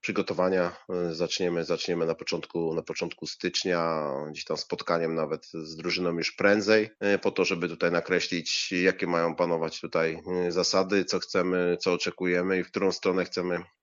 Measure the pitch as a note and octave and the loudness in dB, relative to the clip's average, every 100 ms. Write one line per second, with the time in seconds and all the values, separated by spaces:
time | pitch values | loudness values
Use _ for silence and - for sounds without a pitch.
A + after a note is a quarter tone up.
0 | - G2+ A2 F2+ F#2 F#2 F2 F2 - F#2 | -4 -4 -2 2 2 4 0 -2 -8 -4
1 | F2 D#2+ E2+ - F2+ E2+ D#2+ E2+ - F2 | -2 -2 -2 0 0 0 -2 -2 -2 0
2 | E2 E2 - E2+ - E2+ E2 D#2+ D#2+ E2 | 0 -2 -4 -6 -4 -4 -2 -2 -4 -6
3 | E2+ - - - F#2 - F#2+ F2 E2+ D#2+ | -6 -6 -12 -6 -4 -2 0 0 2 0
4 | D2+ C2+ D2+ D2+ - D#2 - F2 - E2+ | -2 -4 -6 -10 -6 -6 -4 -8 0 0
5 | E2 D#2+ D#2 D#2 - E2 D#2 D#2+ F2 F2 | 2 0 -2 -4 -6 -12 -10 -8 -4 0
6 | F2+ E2+ E2 - G2 G#2 G2+ A2 G#2+ _ | 0 0 -4 2 4 4 6 4 4 _
7 | G2+ G2 G2 - - F#2 E2+ E2 F2 F2 | 0 2 2 2 0 2 -2 0 0 0
8 | - F2+ - F2 - - - F#2 F#2 F2+ | 2 0 0 -4 -2 -4 -2 2 2 2
9 | F2 E2+ E2+ D#2+ E2+ E2 D#2+ - D#2+ E2+ | 0 2 2 2 0 2 -2 -6 -4 0
10 | E2 D#2+ E2+ F2+ F2+ E2+ F2+ G2 F#2+ G2+ | 0 -2 -4 -2 0 0 2 2 2 2
11 | F#2 F#2+ - G2 F2+ F2+ F2 F2 - F2 | 2 -2 0 0 2 2 2 2 2 0
12 | - - F2+ F2 F2+ F#2 F2 - G2 F2 | -2 -2 0 2 2 0 -2 0 0 0
13 | G2+ F#2 F2+ - F2+ F2 F2+ _ | 0 0 0 -2 -2 -2 -6 _